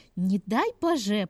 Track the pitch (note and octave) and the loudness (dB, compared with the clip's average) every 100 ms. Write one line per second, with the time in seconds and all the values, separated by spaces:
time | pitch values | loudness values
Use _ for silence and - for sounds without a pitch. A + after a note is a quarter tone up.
0 | - - F#3 G3 F#3 A3+ G#4+ - E4 D#4+ | -12 -4 0 0 0 -2 -2 -2 0 0
1 | G3+ G#3 F#3 | 0 -2 -4